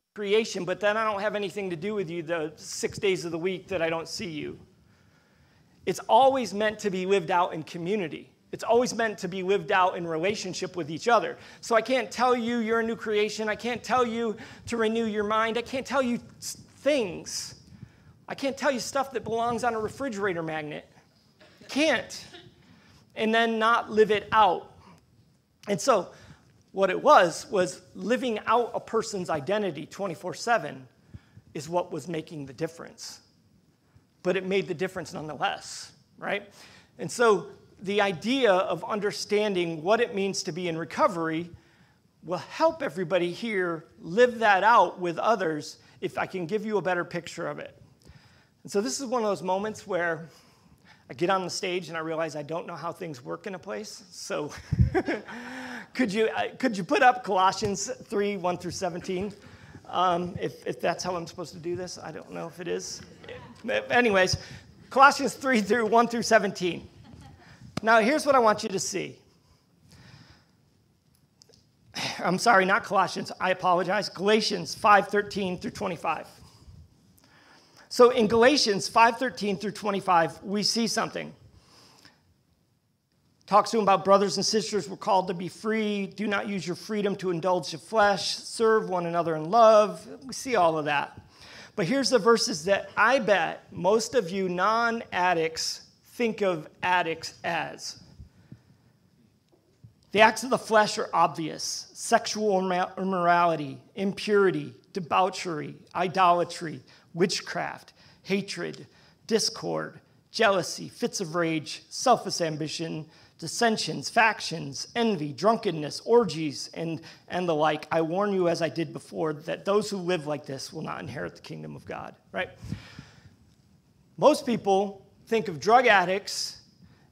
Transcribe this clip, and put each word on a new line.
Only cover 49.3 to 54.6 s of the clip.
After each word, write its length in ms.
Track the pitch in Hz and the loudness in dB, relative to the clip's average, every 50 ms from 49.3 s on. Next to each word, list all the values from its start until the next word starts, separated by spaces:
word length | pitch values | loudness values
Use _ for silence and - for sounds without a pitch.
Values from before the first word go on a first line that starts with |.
| 196 143 | -2 -2
moments 440 | 170 185 185 196 208 220 208 - - | -2 -2 -2 -2 -2 -4 -8 -10 -8
where 440 | 190 190 170 175 170 165 151 165 151 - _ _ _ _ _ _ _ _ _ _ - - _ _ - | -4 -2 -2 0 -2 -2 -4 -8 -14 -20 _ _ _ _ _ _ _ _ _ _ -20 -20 _ _ -18
I 20 | |
get 160 | 156 120 170 180 | -6 -2 0 0
on 160 | 196 190 185 | 2 0 0
the 60 | 165 | -4
stage 380 | - - - 185 180 185 170 147 | -6 -6 -4 -4 -4 -4 -6 -6
and 80 | 170 | -8
I 40 | 165 | -8
realize 340 | 160 160 160 156 165 156 143 | -6 -4 -4 -4 -4 -4 -6
I 80 | 151 | -8
don't 240 | 147 139 160 175 - | -8 -6 -8 -8 -8
know 100 | - 170 | -10 -12
how 160 | 147 160 170 | -10 -8 -10
things 300 | - - 185 165 143 123 | -8 -8 -10 -10 -10 -12
work 240 | 131 160 165 165 - | -12 -12 -12 -10 -10
in 80 | 214 190 | -12 -12
a 40 | 180 | -12
place. 460 | - 190 214 208 214 - - - 196 - | -10 -10 -10 -10 -10 -12 -16 -18 -20 -20
So 400 | - - - - 196 160 151 143 - - | -18 -14 -8 -6 -6 -6 -6 -6 -10 -14